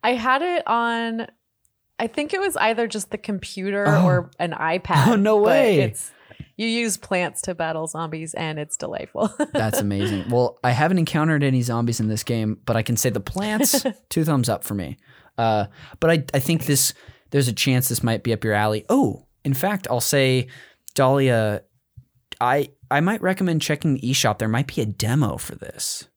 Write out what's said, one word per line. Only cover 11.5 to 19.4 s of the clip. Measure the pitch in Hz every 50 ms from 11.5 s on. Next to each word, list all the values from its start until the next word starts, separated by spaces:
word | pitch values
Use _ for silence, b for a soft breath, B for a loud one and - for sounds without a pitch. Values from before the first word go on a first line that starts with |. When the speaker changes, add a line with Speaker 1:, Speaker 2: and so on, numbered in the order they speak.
| 131 127
Speaker 2:
zombies | 120 120 117 117 120 120 113 -
in | 110 107
this | 107 107 -
game, | - 120 117 110 107 110 - _
but | - 113
I | 113
can | 107 - 120
say | 110 - 127
the | 104 110
plants, | 95 - - 196 202 214 214 220 294 - - 269 - 330 311
Speaker 1:
<laughs> | _ _ _
Speaker 2:
two | - 170 156
thumbs | 160 151 135 117 120
up | 107 - -
for | - 104
me. | 98 87 67 - b b b b b b b b -
Uh, | 117 113 107 107 101 101 B B B B B B
but | - 165
I, | 170 165 135 - -
I | 139
think | 131 - 165 160 -
this, | - 143 131 - - B B B B B B B B
there's | - 139 135 123
a |
chance | 107 - - 139 131 127 123 -
this | 123 -
might | - 117 113 104
be | - 120
up | 113 104 -
your | 110 104
alley. | 104 107 107 107 107 - -
Oh, | - 277 277 113 95 - _ _ _ _